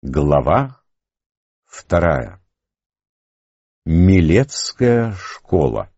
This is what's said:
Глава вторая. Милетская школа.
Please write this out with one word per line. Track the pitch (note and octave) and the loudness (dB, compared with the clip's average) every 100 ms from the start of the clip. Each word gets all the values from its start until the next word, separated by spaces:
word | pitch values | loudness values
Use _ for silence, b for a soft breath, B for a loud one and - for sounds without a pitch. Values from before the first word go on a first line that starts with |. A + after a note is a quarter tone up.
Глава | C2+ C2 D2 C#2+ B1+ G#2 C3+ C3 _ _ _ _ _ _ _ _ _ | -6 -2 0 0 0 -2 -2 -12 _ _ _ _ _ _ _ _ _
вторая. | - - F2 E2+ C#2 - - _ _ _ _ _ _ _ _ _ _ _ _ _ _ | -20 -4 0 0 -2 -6 -16 _ _ _ _ _ _ _ _ _ _ _ _ _ _
Милетская | - D#2+ F#2 F#2+ D#2+ F#2 C3+ - - - B2 A#2+ A#2 | -2 2 4 4 4 2 0 -6 -12 -2 0 0 -2
школа. | F#2+ - - _ F2+ C2+ G#1+ G1+ | -8 -16 -20 _ -2 -2 -4 -10